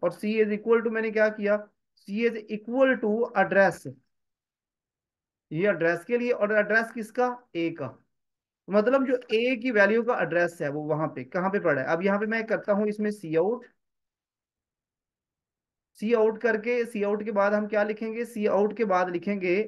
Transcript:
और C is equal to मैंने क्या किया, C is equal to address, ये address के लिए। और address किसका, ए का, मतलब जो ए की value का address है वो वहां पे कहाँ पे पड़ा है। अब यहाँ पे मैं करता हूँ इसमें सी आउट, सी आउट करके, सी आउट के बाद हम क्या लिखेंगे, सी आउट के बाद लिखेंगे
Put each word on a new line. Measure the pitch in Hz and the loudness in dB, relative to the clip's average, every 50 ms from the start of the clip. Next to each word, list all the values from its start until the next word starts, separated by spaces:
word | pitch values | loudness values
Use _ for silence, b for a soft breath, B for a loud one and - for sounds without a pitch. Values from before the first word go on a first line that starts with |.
और | 170 175 | -4 -4
C | 170 - - 214 220 | -4 -2 -4 -2 2
is | 220 214 208 | 2 2 2
equal | 214 208 208 226 233 233 214 | 0 -2 2 2 2 2 2
to | 240 | 0
मैंने | 220 220 220 226 | -2 -2 -4 -2
क्या | 214 220 214 214 | 2 2 2 2
किया, | 214 220 202 202 208 208 208 - _ _ _ _ _ _ - 196 | 0 0 0 0 0 0 -2 -10 _ _ _ _ _ _ -12 -8
C | 196 220 233 | -4 0 0
is | 226 220 226 220 - | 0 0 -2 -8 -8
equal | 214 208 214 233 240 269 269 269 247 - | -8 -8 -6 -4 2 2 4 4 4 2
to | 226 208 208 226 240 240 - | 0 -2 0 0 -2 0 2
address, | 202 185 165 185 196 196 180 160 - - 139 - _ _ _ _ _ _ _ _ _ _ _ _ _ _ _ _ _ _ _ _ _ _ _ _ _ _ _ _ _ _ - | 2 2 4 4 4 4 4 2 -2 -12 -16 -16 _ _ _ _ _ _ _ _ _ _ _ _ _ _ _ _ _ _ _ _ _ _ _ _ _ _ _ _ _ _ -10
ये | 151 160 190 208 | -4 -2 0 0
address | 190 156 165 165 170 - - | 0 2 2 0 0 0 -2
के | - 240 240 | -2 -2 0
लिए। | 240 247 | 0 0
और | - - 208 202 214 | 0 0 0 0 2
address | 208 208 208 214 226 226 226 | 0 2 2 2 0 0 -2
किसका, | - 240 208 - - 254 247 247 247 - _ _ - | -8 -12 -12 -8 -2 -2 -2 -2 -2 -8 _ _ -6
ए | 170 170 165 | -4 -4 -4
का, | 151 - 139 117 - - _ _ _ _ _ _ _ _ _ _ _ _ - - | -4 -6 -10 -10 -12 -16 _ _ _ _ _ _ _ _ _ _ _ _ -8 0
मतलब | 185 208 208 247 269 269 262 | 2 2 4 4 2 2 2
जो | 254 254 247 - - | 2 0 -2 -2 0
ए | 214 226 240 254 262 | 0 2 2 2 0
की | 220 226 262 | -2 -2 0
value | 220 208 196 202 220 233 | 4 4 4 4 4 0
का | 220 233 240 180 | 0 0 -2 -2
address | 180 156 160 175 170 165 165 - | -2 -2 0 0 0 0 -2 -6
है | 156 143 | -6 -6
वो | 143 151 151 | -6 -6 -4
वहां | 151 156 151 160 156 | -4 -2 -2 -2 -4
पे | 156 135 127 | -6 -10 -12
कहाँ | - - 180 180 190 | -8 -6 -4 -2 -2
पे | 190 202 | -2 0
पड़ा | 170 165 143 135 | 0 2 0 0
है। | 127 147 | 0 -2
अब | 165 175 190 | -2 0 0
यहाँ | 196 196 202 | 0 0 0
पे | 220 214 | -2 -2
मैं | 226 226 220 | -4 -4 -2
करता | 220 208 - - - | -2 -4 -4 0 0
हूँ | 202 202 214 214 | 0 0 0 -2
इसमें | 208 214 214 208 | -2 -2 -4 -4
सी | 208 208 - 160 160 | -4 -6 -6 -2 0
आउट, | 160 180 208 240 233 - - _ _ _ _ _ _ _ _ _ _ _ _ _ _ _ _ _ _ _ _ _ _ _ _ _ _ _ _ _ _ _ _ _ _ _ _ _ _ _ _ _ _ _ _ _ - | 2 2 2 -2 -4 -8 -18 _ _ _ _ _ _ _ _ _ _ _ _ _ _ _ _ _ _ _ _ _ _ _ _ _ _ _ _ _ _ _ _ _ _ _ _ _ _ _ _ _ _ _ _ _ -6
सी | 208 220 233 | 0 2 4
आउट | 220 214 220 208 214 | 4 4 2 2 0
करके, | - 226 214 214 208 240 247 240 233 | 0 0 0 0 0 0 0 0 -2
सी | 233 - 202 202 | -2 -2 -2 -2
आउट | 202 208 208 208 | 0 -2 -2 -4
के | 220 | -2
बाद | 214 196 196 202 208 | 2 2 2 4 2
हम | 208 214 208 | 0 0 0
क्या | 214 208 208 | 0 0 0
लिखेंगे, | 214 214 214 226 220 220 233 240 | 0 -2 -6 -6 -8 -6 -6 -8
सी | 226 - 214 208 208 | -8 -6 -2 0 2
आउट | - 190 208 208 208 | 2 2 2 0 0
के | - 226 | -2 0
बाद | 196 185 180 180 180 | 2 2 2 2 0
लिखेंगे | 175 175 - 202 208 196 180 180 175 202 214 | -2 -4 -2 -2 -4 -2 0 0 0 0 0